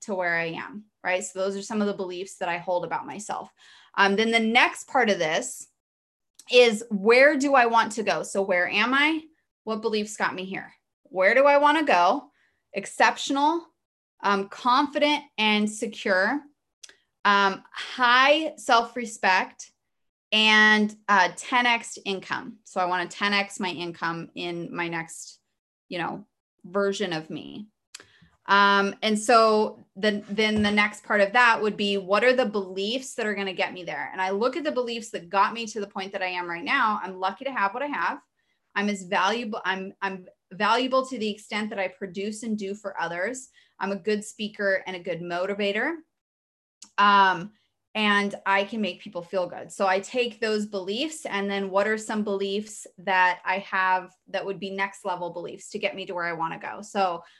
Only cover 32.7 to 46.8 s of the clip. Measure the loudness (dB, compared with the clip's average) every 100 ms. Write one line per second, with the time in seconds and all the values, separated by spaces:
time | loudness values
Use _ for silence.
32.7 | -4 -4 -4 -6 -6 -4 -4 -4 -4 -4
33.7 | -6 -10 -8 -8 -4 -2 0 -2 -2 -4
34.7 | -4 -4 -6 -10 -12 -4 0 0 -2 -8
35.7 | -8 -8 -8 -8 -6 -4 -4 -6 -6 -2
36.7 | 0 2 0 -4 -4 -4 -4 -6 -2 -2
37.7 | -2 -6 -4 -4 -6 _ _ _ _ _
38.7 | -4 -2 -4 -2 0 0 0 -4 -6 -4
39.7 | -4 -8 -8 -8 -8 -16 _ -14 -2 2
40.7 | 2 2 0 0 -4 -6 -6 -8 -6 -6
41.7 | -4 -6 -6 -10 -8 -8 -8 -6 -6 -6
42.7 | -8 -10 -6 -6 -4 -6 -6 -14 _ _
43.7 | -8 -6 -4 -4 -4 -4 -10 -10 -4 0
44.7 | 0 -4 -10 -8 -8 -6 -4 -4 -2 -2
45.7 | -2 -4 -6 -12 _ _ _ _ _ _
46.7 | _